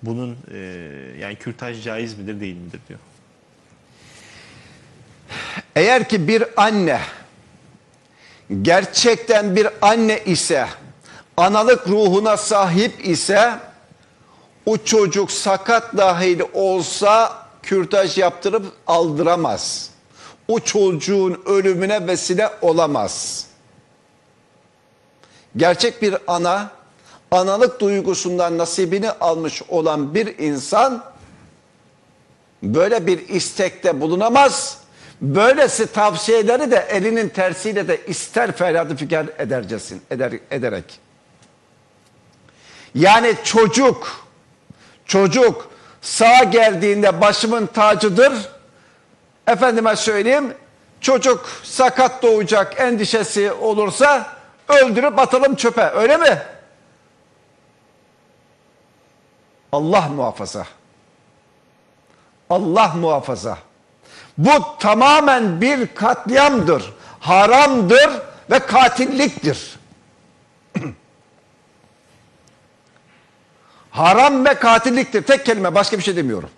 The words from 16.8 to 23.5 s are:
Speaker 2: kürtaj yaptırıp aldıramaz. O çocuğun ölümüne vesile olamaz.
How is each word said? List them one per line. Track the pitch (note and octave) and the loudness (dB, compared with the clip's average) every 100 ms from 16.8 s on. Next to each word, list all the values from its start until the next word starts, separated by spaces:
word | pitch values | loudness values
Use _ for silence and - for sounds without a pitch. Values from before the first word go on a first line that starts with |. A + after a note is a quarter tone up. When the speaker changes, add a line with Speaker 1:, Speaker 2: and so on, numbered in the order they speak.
| E3+ - G3+ G#3+ A3+ - - _ | -4 -2 2 4 2 -4 -20 _
Speaker 2:
kürtaj | - G3 F3 G3+ F#3+ E3 | -4 -2 0 0 0 0
yaptırıp | F3+ E3+ G3 G#3+ G3 - - | -2 -2 -4 -4 -6 -16 -2
aldıramaz. | E3 E3+ D3 E3 F3 D3+ G2+ - - - _ _ _ - - _ | 0 0 0 0 0 -2 -4 -8 -10 -14 _ _ _ -20 -20 _
O | A3+ | -4
çocuğun | - G#3 G3 E3+ - G3+ F#3 F3+ - | -2 0 0 0 -2 -2 -2 -4 -2
ölümüne | G3 F#3+ F#3 F#3+ G#3+ F3 | 0 0 0 -2 -4 -2
vesile | F3 - F#3 G#3+ - | -4 -2 -2 -2 0
olamaz. | F3 D#3+ D#3+ C#3 G2+ - - - - | 0 2 0 0 -4 -8 -12 -12 -16